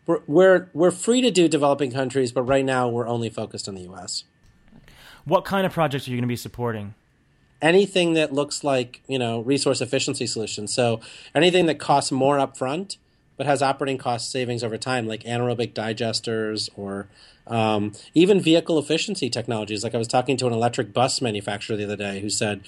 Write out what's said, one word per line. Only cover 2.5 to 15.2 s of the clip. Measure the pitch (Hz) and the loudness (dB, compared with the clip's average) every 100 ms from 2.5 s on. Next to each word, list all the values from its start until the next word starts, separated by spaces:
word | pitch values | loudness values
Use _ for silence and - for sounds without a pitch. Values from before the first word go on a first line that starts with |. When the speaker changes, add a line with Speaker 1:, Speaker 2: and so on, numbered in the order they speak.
| 139 | 2
Speaker 1:
now | 135 127 123 | 2 2 0
we're | 117 117 | 0 -2
only | 120 110 | -4 -4
focused | 113 104 101 - | -6 -10 -10 -10
on | |
the | 95 | -12
U | 90 | -14
S. | 92 87 - - _ _ _ _ - - - - - 139 | -14 -12 -12 -12 _ _ _ _ -20 -20 -20 -20 -14 0
Speaker 2:
What | 180 | 0
kind | - 196 190 | 2 0 0
of | |
projects | 165 151 135 127 | 0 0 -2 -4
are | |
you | 123 | -4
gonna | 123 | -2
be | 117 | -4
supporting? | 113 - 120 110 101 - _ _ _ _ _ _ | -8 -6 -6 -6 -10 -16 _ _ _ _ _ _
Speaker 1:
Anything | 156 190 196 185 170 | 4 4 4 2 2
that | 160 151 | 2 2
looks | 139 147 - | 0 -2 -4
like, | 143 131 120 - - | -2 0 -2 -8 -6
you | 131 | -4
know, | 120 117 | -2 -2
resource | 113 139 143 123 | 0 0 2 0
efficiency | 123 135 143 131 117 | 0 -2 -2 -4 -4
solutions. | 113 104 - 104 | -6 -6 -8 -4
So | - 120 113 - - - | 0 2 0 -6 -20 -4
anything | 143 175 180 170 | 4 4 6 2
that | 147 | 0
costs | - 139 - | 2 2 2
more | 131 135 143 | 2 2 2
upfront | 131 - 131 165 190 - _ _ _ - | 0 -2 -4 -4 -8 -14 _ _ _ -4
but | |
has | 135 135 | 0 2
operating | 135 135 139 127 | 2 0 -4 -4
cost | 127 117 - | -4 -4 -4
savings | 131 123 117 | -4 -4 -4
over | 117 107 | -4 -6
time, | 127 127 110 | -2 -2 -2
like | 110 | -6